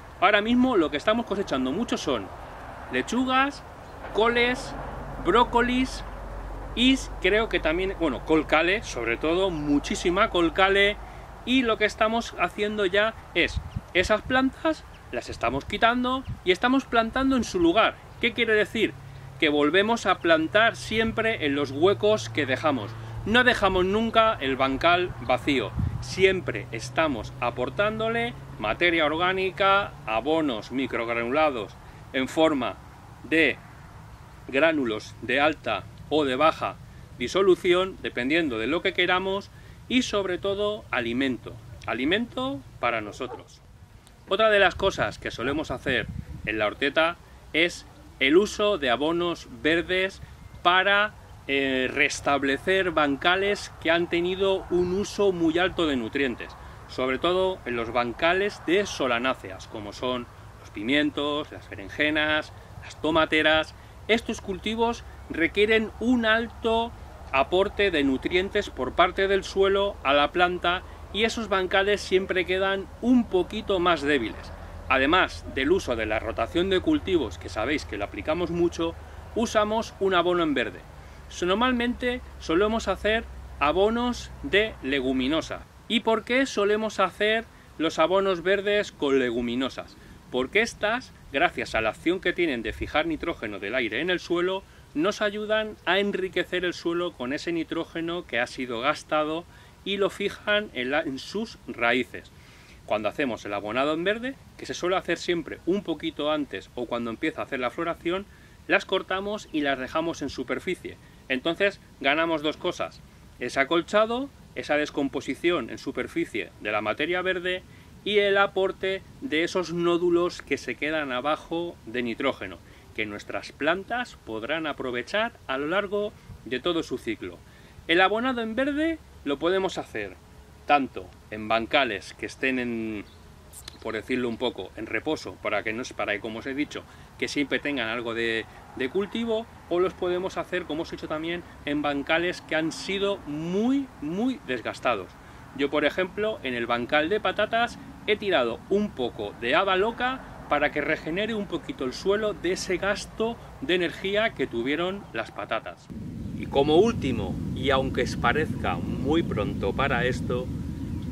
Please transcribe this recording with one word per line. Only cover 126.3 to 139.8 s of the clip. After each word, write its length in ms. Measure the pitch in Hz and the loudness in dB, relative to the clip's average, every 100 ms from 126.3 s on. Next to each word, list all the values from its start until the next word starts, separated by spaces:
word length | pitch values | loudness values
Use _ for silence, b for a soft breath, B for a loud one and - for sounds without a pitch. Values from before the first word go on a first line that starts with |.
| - | -18
de 160 | - 123 | -6 -4
todo 240 | 175 165 | -2 -2
su 140 | - 127 | -4 -6
ciclo. 400 | - 104 92 87 B B B B - | -4 -6 -8 -14 B B B B 0
El 120 | 170 | 4
abonado 420 | 190 214 254 240 | 4 4 0 -2
en 120 | 226 | -2
verde 440 | 220 277 285 320 320 - - | -2 0 0 -2 -2 -10 -10
lo 140 | 139 143 | -6 -2
podemos 380 | 165 190 190 - | 0 2 0 -4
hacer 360 | - 113 98 92 - - - - - | -6 -8 -8 -10 -20 -20 -20 -8 2
tanto 400 | 147 127 - 90 - - | 4 2 -6 -14 -16 -12
en 160 | 110 107 | -8 0
bancales 680 | 113 113 147 127 98 - | 0 2 2 2 -2 -8
que 120 | - 107 | -10 -10
estén 340 | - 135 127 | -4 -2 0
en, 440 | 123 113 110 104 - - - - - - - - | -2 -4 -4 -8 -12 -18 -20 -20 -20 -20 -18 -10
por 120 | 113 | -6
decirlo 340 | 110 - 127 123 | -6 -2 -2 -2
un 80 | 110 | -2
poco, 340 | 123 - 95 - | -4 -4 -10 -10
en 100 | 110 | -6
reposo, 500 | 110 156 156 - 87 | -4 -4 -4 -6 -8
para 200 | 107 104 | -4 -2
que 100 | 110 | -2
no 100 | 110 | -6
es, 100 | - | -8
para 200 | - 104 | -6 -4
que, 80 | 101 | -4
como 180 | 113 110 | -6 -8
os 80 | 139 | -6
he 80 | |
dicho, 300 | 135 147 95 - B B - | -4 -6 -8 -14 B B -8
que 100 | 123 | -4
siempre 300 | 147 139 127 | -2 0 -2
tengan 300 | 147 139 110 | -2 -2 -2
algo 260 | 120 117 | -4 -4
de, 320 | 113 117 113 104 B B - | -2 0 -2 -4 B B -6
de 120 | 131 | -2
cultivo, 580 | 190 202 226 233 220 226 - - | -2 -2 -4 -2 -4 -4 -14 -4
o 100 | 175 | 0